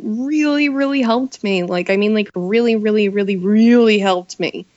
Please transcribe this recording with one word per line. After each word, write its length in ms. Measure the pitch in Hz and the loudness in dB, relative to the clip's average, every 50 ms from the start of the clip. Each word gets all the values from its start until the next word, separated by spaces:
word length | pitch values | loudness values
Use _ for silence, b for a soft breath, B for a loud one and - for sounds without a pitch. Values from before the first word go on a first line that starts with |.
| - | -4
really, 640 | 220 214 233 254 277 302 302 302 294 294 285 294 285 | -6 -6 -6 -4 -2 -2 0 0 0 0 0 0 0
really 320 | 269 269 277 277 277 277 | 0 -2 -2 -2 0 0
helped 420 | 254 226 226 247 262 262 - - - | 0 0 0 0 -2 -4 -6 -6 -4
me. 200 | 202 196 185 175 | -2 -2 -2 -2
Like, 260 | 175 180 180 180 - | -2 -4 -4 -2 -2
I 80 | 196 | 0
mean, 160 | 196 208 214 214 | 0 0 0 0
like, 180 | 214 208 208 - | 0 -2 -4 -6
really, 420 | 185 180 185 208 233 240 233 226 | -6 -4 -2 0 0 2 2 0
really, 320 | 220 208 220 208 214 208 196 | 0 0 0 0 0 0 0
really, 280 | 196 208 202 190 202 | -2 -2 -2 -2 -2
really 600 | 185 180 196 208 214 226 233 240 240 233 220 214 208 | -2 0 0 2 4 4 6 6 6 6 4 4 2
helped 400 | 196 196 185 180 180 - - - | 2 0 0 -2 -4 -6 -8 -6
me. 280 | 180 - - - 180 - _ | -6 -6 -6 -8 -12 -16 _